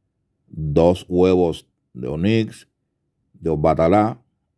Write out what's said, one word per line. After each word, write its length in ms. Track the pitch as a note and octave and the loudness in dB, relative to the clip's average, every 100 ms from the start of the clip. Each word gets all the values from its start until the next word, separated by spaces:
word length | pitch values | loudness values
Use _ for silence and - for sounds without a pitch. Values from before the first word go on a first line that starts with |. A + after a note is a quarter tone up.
| _ _ _ _ _ | _ _ _ _ _
dos 580 | D#2 D2+ D2+ E2+ F#2 - | -10 -4 2 2 2 -4
huevos 600 | F2+ F#2 F2+ E2+ D2+ _ _ _ | 0 2 2 0 -4 _ _ _
de 140 | B1 B1 | -14 -10
onix, 600 | D2+ G2 A2+ A2 - _ _ _ _ _ _ _ | -4 -2 0 -2 -10 _ _ _ _ _ _ _
de 160 | _ E2 | _ -6
obatalá, 720 | D2+ D#2+ D#2 E2 G#2 G#2+ B2+ _ _ _ | 0 0 2 2 2 0 -4 _ _ _